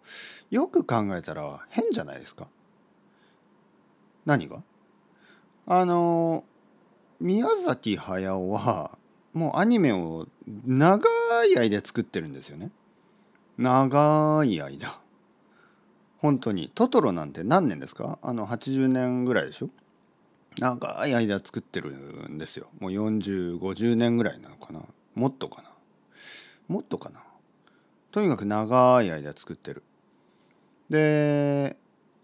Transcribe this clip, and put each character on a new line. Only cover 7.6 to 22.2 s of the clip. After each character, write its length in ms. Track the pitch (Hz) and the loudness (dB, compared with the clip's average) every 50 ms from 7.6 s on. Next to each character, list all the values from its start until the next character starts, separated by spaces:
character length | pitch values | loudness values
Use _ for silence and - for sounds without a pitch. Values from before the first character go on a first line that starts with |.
| 359 - 127 - - 110 98 | 0 0 -2 -2 -2 -2 -2
駿 520 | 85 - - 92 92 95 95 95 95 92 92 | -2 -4 -6 -6 -4 -4 -2 -4 -4 -2 -2
は、 460 | 104 101 104 120 101 92 - - - - _ _ _ _ _ _ | -4 0 0 0 0 -2 -4 -8 -12 -20 _ _ _ _ _ _
も 220 | - 160 165 151 - | -6 -4 -4 -2 0
う 20 | 151 | 2
ア 60 | 196 | 2
ニ 160 | 233 240 220 | 4 4 4
メ 120 | 175 131 | 4 4
を 360 | 104 92 85 82 80 80 80 - _ _ - | 2 0 -2 -4 -6 -8 -10 -14 _ _ -16
長 600 | - 107 101 117 127 131 131 151 175 196 214 - 466 466 - - - 466 466 233 | -16 -14 -8 -4 0 2 6 6 6 6 6 4 2 2 2 0 0 2 4 4
い 140 | 403 370 127 | 6 6 4
間 220 | 117 110 101 104 | 4 2 2 0
作 220 | - - - 123 | -4 -4 -6 -6
っ 20 | 107 | -6
て 160 | - - 95 | -4 -6 -6
る 80 | 80 76 | -6 -8
ん 40 | |
で 80 | 69 67 | -10 -14
す 100 | - - | -16 -16
よ 60 | 71 | -14
ね。 140 | 76 98 - - _ _ _ _ _ _ _ _ _ _ _ _ _ _ _ _ - | -14 -14 -14 -16 _ _ _ _ _ _ _ _ _ _ _ _ _ _ _ _ 0
長 840 | 120 127 127 131 135 131 135 143 151 151 151 151 151 151 151 156 151 | 2 4 4 4 4 4 4 6 6 6 6 4 4 4 4 4 4
い 180 | 123 95 78 | 2 0 -2
間。 380 | 71 - - - - - - - _ _ _ _ _ _ _ _ _ _ _ _ _ _ _ _ _ _ _ _ _ _ _ _ | -4 -8 -10 -12 -12 -14 -14 -16 _ _ _ _ _ _ _ _ _ _ _ _ _ _ _ _ _ _ _ _ _ _ _ _
本 200 | - 151 139 127 | 0 2 2 2
当 140 | - 117 | 0 -2
に。 180 | 104 90 76 - - | -2 -2 -4 -6 0
ト 120 | - 233 | 0 2
ト 140 | 247 - 233 | 4 4 4
ロ 100 | 165 110 | 4 2
な 140 | 90 85 76 | 0 -2 -4
ん 80 | 71 | -8
て 100 | - 82 | -8 -6
何 240 | 85 110 160 196 175 | 0 2 2 4 4
年 140 | 120 87 71 | 0 -2 -6
で 80 | 67 - | -10 -14
す 80 | - | -12
か？ 240 | - - - - - | -10 -8 -8 -8 -8
あ 100 | - - | -8 -6
の、 140 | 123 113 104 | -6 -6 -6
八 260 | 98 120 - - 135 | -6 -8 -8 -6 -2
十 140 | 135 135 131 | 0 2 2
年 380 | 131 131 127 127 127 123 123 123 | 2 2 2 0 0 -2 0 0
ぐ 100 | 123 120 | 0 0
ら 80 | 95 | 0
い 40 | 69 | 0
で 60 | 67 | -2
し 80 | - - - | -6 -10 -12
ょ？ 60 | - - _ _ _ _ _ _ _ _ _ _ _ _ _ _ _ - - | -12 -12 _ _ _ _ _ _ _ _ _ _ _ _ _ _ _ -6 -2
長 480 | 123 127 123 123 - - - - 110 | -2 -2 -2 -2 -6 -8 -6 -4 -2
い 80 | 147 127 | 0 2
間 240 | 117 117 104 101 95 | 2 2 2 0 -2
作 220 | - - - 113 | -4 -8 -10 -12
っ 20 | |
て 180 | - _ - 92 | -12 _ -8 -8
る 480 | - 73 67 67 69 71 73 78 | -8 -8 -12 -14 -16 -16 -16 -14